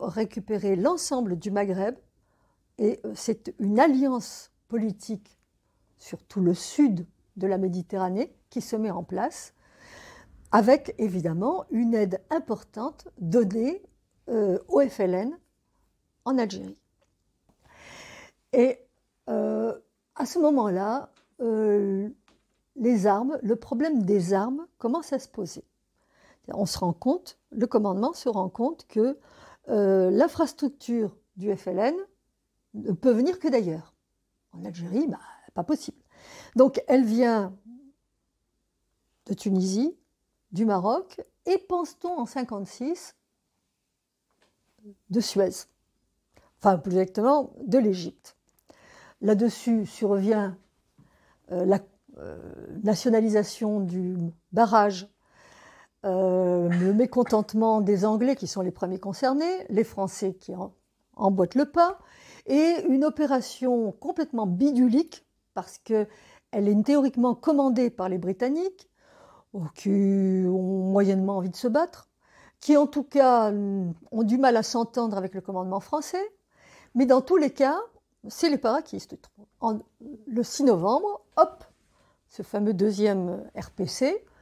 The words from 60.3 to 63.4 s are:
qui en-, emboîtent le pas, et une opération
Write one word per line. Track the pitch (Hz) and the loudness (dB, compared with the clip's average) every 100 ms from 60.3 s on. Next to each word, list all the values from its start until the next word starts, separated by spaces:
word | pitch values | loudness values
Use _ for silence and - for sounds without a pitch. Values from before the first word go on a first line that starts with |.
qui | 185 - 180 | -6 -12 -12
en-, | 190 - _ _ _ | -12 -16 _ _ _
emboîtent | - 196 190 175 | -2 0 2 2
le | 254 285 | 0 0
pas, | 339 349 381 - - - - - | 4 2 2 -12 -20 -20 -14 0
et | 277 330 339 - | 2 4 2 2
une | 269 | 2
opération | 302 302 294 262 | 2 0 0 0